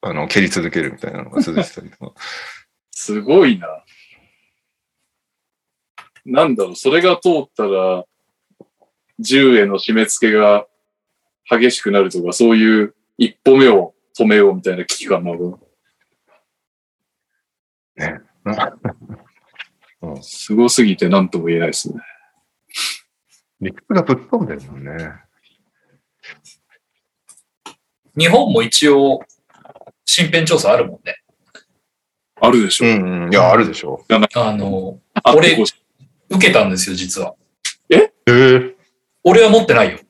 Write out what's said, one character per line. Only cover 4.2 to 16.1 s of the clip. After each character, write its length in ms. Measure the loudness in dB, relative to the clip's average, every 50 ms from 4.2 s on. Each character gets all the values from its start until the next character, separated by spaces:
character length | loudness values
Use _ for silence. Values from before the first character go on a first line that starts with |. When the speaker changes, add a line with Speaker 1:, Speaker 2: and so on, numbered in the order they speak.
| _ _ _ _ _ _ _ _ _ _ _ _ _ _ _ _ _ _ _ _ _ _ _ _ _ _ _ _ _ _ _ _ _ _ _ -20 -20 _ _ _ _
Speaker 2:
な 200 | -4 0 0 0
ん 100 | 0 0
だ 80 | -4 -4
ろ 80 | -8
う、 40 | -8
そ 140 | -4 -4 0
れ 120 | 0 2
が 160 | 0 0 -2 0
通 120 | 0 -2 -2 -2 -4
っ 40 | _ _
た 120 | -6 -4 -2
ら、 360 | -2 -2 -2 -2 -2 -4 -8 _ _ _ _ _ _ _ _ _ _ _ -20 _ _ _ _ _ _ _ _ _ _ _
銃 380 | -8 -2 0 2 4 4 4 4
へ 80 | 2
の 120 | 0 -2 -6
締 140 | -4 -2 -2
め 120 | -2 0
付 220 | -2 -4 -2 -2 0
け 20 | 2
が 320 | 4 4 4 2 2 0 _ _ _ _ _ _ _ _ _ _ _ _ _ _ _ _ _
激 220 | -2 2 2 2
し 100 | 0 0
く 100 | -6 -2
な 100 | 0 0
る 100 | 0 0
と 100 | -2 -6 -8
か、 100 | -6 -2
そ 180 | 2 2 4
う 60 | 4 4
い 260 | 4 4 2 2 0
う 100 | -2 _ _ _ _ _ -4
一 140 | -4 -4
歩 260 | -4 _ _ 4 6 6
目 100 | 6 6
を 240 | 4 4 0 -2 _ _ _ _ _ -2
止 80 | 0 2
め 80 | 4
よ 160 | 4 4 2
う 40 | 2
み 60 | 0
た 120 | -6 -6 -6
い 40 | -6
な 80 | -8
危 120 | -10 -10 -12
機 80 | -4 -4
感 160 | -4 -4 -4
な 100 | -8 -8
の 180 | -8 -8 -10
か 80 | -10 -14 _ _ _ _ _ _ _ _ _ _